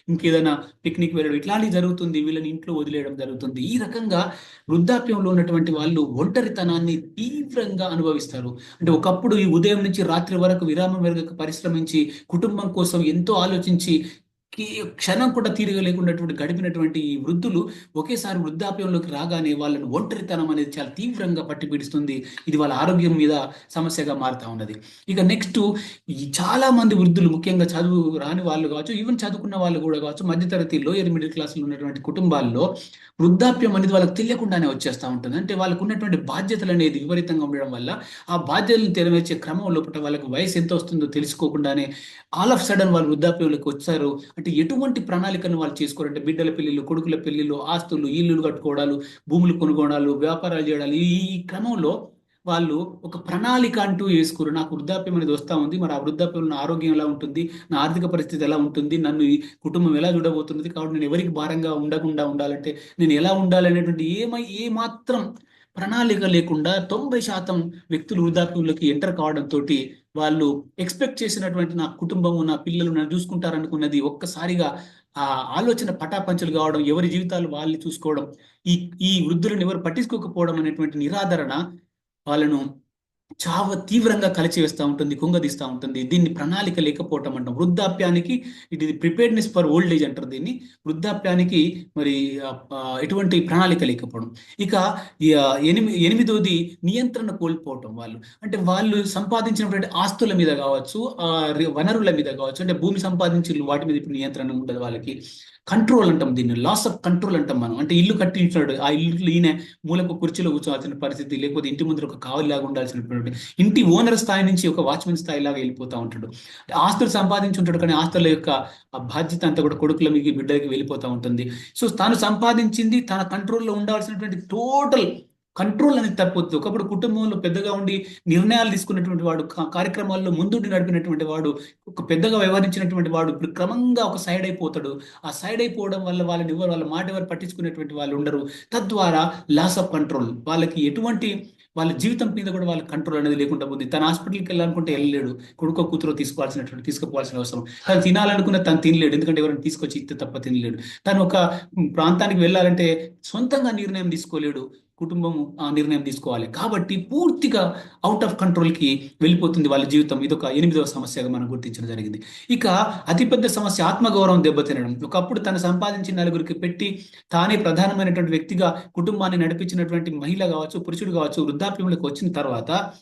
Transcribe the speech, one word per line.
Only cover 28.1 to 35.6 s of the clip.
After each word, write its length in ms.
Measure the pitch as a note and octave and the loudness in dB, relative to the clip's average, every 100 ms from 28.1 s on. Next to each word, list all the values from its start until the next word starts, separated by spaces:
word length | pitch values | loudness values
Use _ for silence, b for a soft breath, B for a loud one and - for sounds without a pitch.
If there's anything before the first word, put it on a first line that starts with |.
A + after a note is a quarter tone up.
| D#3 | 0
రాని 260 | C#3+ F3+ | -2 -2
వాళ్ళు 260 | E3+ D#3 D#3 | 0 0 -2
కావచ్చు, 340 | D3+ D#3 G#3+ | -4 -4 -4
even 140 | A3+ A3+ | -2 -2
చదువుకున్న 400 | G#3 F3+ G#3 G3 | -2 -6 -6 -2
వాళ్ళు 240 | F3 E3 | 0 0
కూడా 180 | D#3 D3+ | 0 -2
కావచ్చు, 280 | D3 D3+ F#3 | -4 -4 -2
మధ్యతరగతి 520 | E3+ F3+ F#3 D#3+ D#3 | 0 0 0 0 0
లోయర్ 320 | D3 G3 F3 | 0 0 2
మిడిల్ 220 | E3 D#3 | 0 -2
క్లాస్‌లో 320 | D#3+ D3 D#3+ | -4 -6 -6
ఉన్నటువంటి 360 | C#3+ C#3+ C#3+ B2+ | -6 -6 -8 -8
కుటుంబాల్లో 760 | - D3 F3+ C#3+ B2 A#2+ F#3 - B B B - | -6 0 2 2 2 2 0 -2 B B B 2
వృద్ధాప్యం 560 | E3+ F#3 B3 B3 A3+ F#3+ | 6 6 6 4 2 4
అనేది 160 | F#3 | 4
వాళ్ళకి 220 | F#3+ F3+ | 4 4
తెలియకుండానే 520 | G#3 A3+ A#3+ G#3+ F3+ D3+ | 2 0 0 0 2 2
వచ్చేస్తా 420 | C3 C3+ B2 B2+ | 0 -4 -4 -4
ఉంటుంది. 280 | B2 B2 D3+ | -4 -4 -4
అంటే 180 | F#3 | -2
వాళ్ళకు 300 | F#3+ | -2